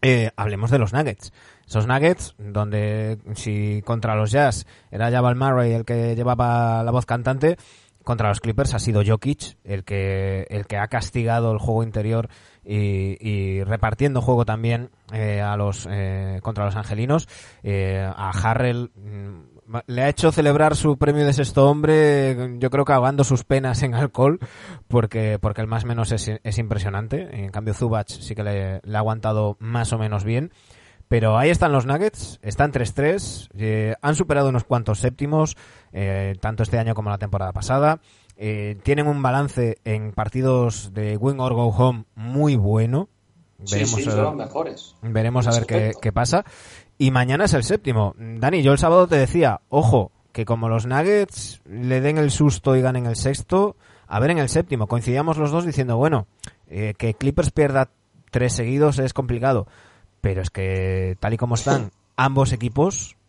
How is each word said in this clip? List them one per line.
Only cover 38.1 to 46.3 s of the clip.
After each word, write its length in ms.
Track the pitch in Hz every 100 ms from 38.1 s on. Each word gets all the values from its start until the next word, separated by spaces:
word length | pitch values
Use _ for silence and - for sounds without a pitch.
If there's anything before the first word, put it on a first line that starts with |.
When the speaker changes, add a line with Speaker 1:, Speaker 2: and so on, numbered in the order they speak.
| _ _ _
Speaker 1:
Eh, 400 | 107 107 104 104
tienen 260 | 117 143 147
un 140 | 147
balance 560 | 131 131 143 - 117 110 -
en 280 | 110 107
partidos 800 | 104 110 127 131 127 120 110 101 95
de 200 | 104 107
win 220 | 123 139
or 140 | 131
go 140 | 120 120
home 380 | 95 127 120 107 -
muy 400 | 110 131 151 135
bueno. 520 | 101 110 113 135 202 _ _ _ _ _
Speaker 2:
Sí, 120 | 101 101
Speaker 1:
Veremos 200 | 113 113
Speaker 2:
sí, 60 |
Speaker 1:
a 40 | 101
Speaker 2:
son 100 | 107
Speaker 1:
ver, 80 | 104
Speaker 2:
los 100 | -
mejores. 600 | 104 - 165 - - _
Speaker 1:
veremos 420 | 113 110 110 123 120
a 40 |
Speaker 2:
En 20 |
Speaker 1:
ver 80 | 117
Speaker 2:
ese 60 | 113
Speaker 1:
qué, 80 | 110
Speaker 2:
aspecto. 240 | 107 -
Speaker 1:
qué 100 | 113
pasa. 320 | 107 120